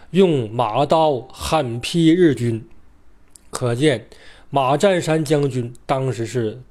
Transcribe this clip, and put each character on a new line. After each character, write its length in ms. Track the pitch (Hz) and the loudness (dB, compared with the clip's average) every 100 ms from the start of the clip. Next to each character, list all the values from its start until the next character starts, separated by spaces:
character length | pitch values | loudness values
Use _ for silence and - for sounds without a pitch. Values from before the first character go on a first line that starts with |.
| - | -4
用 380 | 170 190 147 107 | 2 2 2 -2
马 360 | 117 113 113 143 | -2 -2 0 2
刀 340 | 165 156 131 - | 2 2 0 -6
狠 460 | - - 160 127 117 | -12 -4 -2 -2 -6
劈 280 | - 170 160 | -4 2 4
日 260 | 175 170 | 6 4
军。 300 | 120 120 113 - - - - - - - - - | 2 -2 -4 -8 -20 -20 -20 -20 -20 -20 -20 -12
可 240 | - 127 | -6 -4
见 320 | 117 151 117 - - - - - | 0 0 0 -6 -20 -20 -20 -6
马 280 | 139 131 143 | -2 0 2
占 260 | 202 180 | 2 2
山 220 | 156 160 | 0 -2
将 260 | 151 151 143 | 0 0 0
军 220 | 123 120 127 | -2 -8 -8
当 280 | - 135 131 | -4 -2 -2
时 120 | 110 | -4
是 380 | 160 127 110 110 - | -4 -4 -4 -6 -10